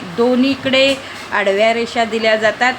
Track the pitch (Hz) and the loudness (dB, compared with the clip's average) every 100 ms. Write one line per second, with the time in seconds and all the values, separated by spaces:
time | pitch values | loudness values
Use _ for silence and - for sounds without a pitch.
0 | 185 170 240 247 269 269 269 262 269 269 | -6 -2 2 2 2 0 0 2 2 0
1 | - - - 202 202 196 226 226 233 240 | -6 -14 -6 -2 0 2 2 2 -2 -2
2 | 226 226 220 220 214 214 247 | -2 0 0 2 0 0 -2